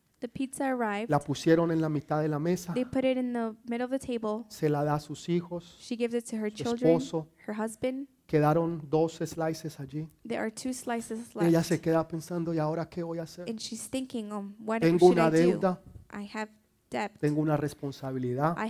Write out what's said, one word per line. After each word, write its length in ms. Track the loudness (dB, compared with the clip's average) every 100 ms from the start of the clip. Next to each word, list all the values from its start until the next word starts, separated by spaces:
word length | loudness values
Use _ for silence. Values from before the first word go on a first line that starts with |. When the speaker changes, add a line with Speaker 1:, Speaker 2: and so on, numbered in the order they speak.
| _ _
Speaker 1:
The 80 | -12
pizza 380 | -8 -8 -2 -2
arrived. 420 | 0 0 -2 0
Speaker 2:
La 100 | 0
pusieron 500 | 0 0 4 6 6
en 100 | 2
la 80 | 0
mitad 320 | -2 -2 0
de 60 | 0
la 120 | 0
mesa. 340 | 0 -2 -2
Speaker 1:
They 100 | -2
put 200 | -2 0
it 120 | 2 2
in 160 | 0
the 180 | -2 -4 -6 -6
middle 160 | -4
of 60 | -2
the 80 | -2
table. 460 | -2 -4 -2 -4 -6
Speaker 2:
Se 200 | -2 0
la 140 | 2
da 120 | 2
a 60 | 0
sus 280 | -2 -8 -2
hijos, 480 | -2 -2 -8 -12 -16
Speaker 1:
She 160 | -8 -4
gives 160 | -2
it 140 | -2 -4
to 60 | -4
her 140 | -4
Speaker 2:
su 140 | -4
Speaker 1:
children, 320 | -4 2 4 4
Speaker 2:
esposo. 320 | 2 -6 -6 _ -8
Speaker 1:
her 80 |
husband. 540 | -4 -4 -2 -4 -4 -8 _ 0
Speaker 2:
Quedaron 560 | 4 4 4 2 -2 0
dos 280 | 2 2 0
slices 600 | -6 -4 -4 -4 -8 -10
allí. 300 | -10 -8 -8 -10 -8
Speaker 1:
There 140 | -4
are 100 | -4
two 220 | -4 -6
slices 580 | -6 -4 -4 -4 -8 -8 0
Speaker 2:
Ella 180 | 4 4
Speaker 1:
left. 100 | 4
Speaker 2:
se 120 | 0
queda 260 | 2 2 0
pensando, 440 | -6 -6 -4 -2
"¿Y 60 | 0
ahora 300 | 0 -2 -6
qué 140 | -6
voy 160 | -6 -6
a 40 |
hacer? 260 | -10 -10 -10
Speaker 1:
And 100 | -8
she's 280 | -8 -10 -6
thinking, 440 | -6 -6 -8 -6
um, 220 | -8 -8 -10 -4
"What 140 | 2
Speaker 2:
Tengo 180 | 4 8 8
Speaker 1:
should 60 | 8
Speaker 2:
una 100 | 6
Speaker 1:
I 20 |
do? 60 | 6 4
Speaker 2:
deuda. 280 | 4 0 -2 -8 -20 -16
Speaker 1:
I 160 | -14 -10 -8
have 140 | -8 _ _ _ -8
debt. 220 | -6 -6 -2
Speaker 2:
Tengo 200 | -2 0
una 160 | 2 0
responsabilidad. 1000 | -2 -6 -10 -8 -6 -4 -2 0 0
Speaker 1:
I 100 | 0